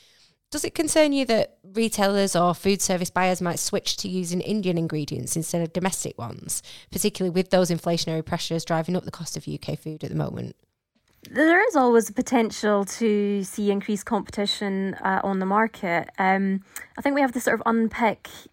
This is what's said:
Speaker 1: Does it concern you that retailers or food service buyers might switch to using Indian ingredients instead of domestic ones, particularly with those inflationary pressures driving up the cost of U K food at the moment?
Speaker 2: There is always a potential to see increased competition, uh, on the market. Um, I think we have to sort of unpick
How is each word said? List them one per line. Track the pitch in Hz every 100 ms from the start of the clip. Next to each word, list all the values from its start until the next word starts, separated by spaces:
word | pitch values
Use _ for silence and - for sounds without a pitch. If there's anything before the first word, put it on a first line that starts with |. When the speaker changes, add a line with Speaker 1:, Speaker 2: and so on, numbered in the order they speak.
| _ _ _ _ _
Speaker 1:
Does | 302 -
it |
concern | - 311 320 302
you | 277
that | 262 226 196 _
retailers | 196 196 226 - 196 202 196 170
or | 175
food | 165 196 196
service | - 180 175
buyers | - 185 180
might | 175 -
switch | - 196 - -
to | 196
using | 185 170 180
Indian | - 214 185 170
ingredients | 165 156 147 143 123
instead | - 160 170
of | 165
domestic | 180 185 - - -
ones, | 120 - - - - - -
particularly | 190 208 208 185
with | 170 180
those | 185 175
inflationary | 170 - 170 - 160
pressures | 160 175 - 165 160
driving | 165 165 180
up |
the | -
cost | - 160 -
of | -
U | 147
K | - 151
food | - 156
at | 156
the | 156
moment? | 147 117 120 - _ _ _ _ _ _ -
Speaker 2:
There | - 311 349 466
is |
always | 330 247 233 220
a |
potential | 214 254 254 220 - 214 202
to | 196 - 226 208 202 202
see | 185 - 202
increased | 202 196 208
competition, | - 208 - - 208 - 202 190 190 -
uh, | 196 190
on | - 190
the | 190
market. | 202 226 - 185 170 - -
Um, | 190 196 196 190 - - - -
I |
think | 277 285
we |
have | 269
to | 240
sort | -
of | 233 226
unpick | 226 226 - 233 - - - -